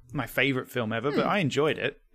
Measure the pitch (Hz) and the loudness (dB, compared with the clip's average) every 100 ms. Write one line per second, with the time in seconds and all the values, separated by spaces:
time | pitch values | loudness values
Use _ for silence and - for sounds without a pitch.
0 | - 147 117 - 135 131 - 127 110 113 | -10 -8 -4 0 2 2 -2 -4 -2 -2
1 | 131 - 143 202 147 120 151 120 127 - | -2 0 2 2 0 2 2 2 -2 -6
2 | _ | _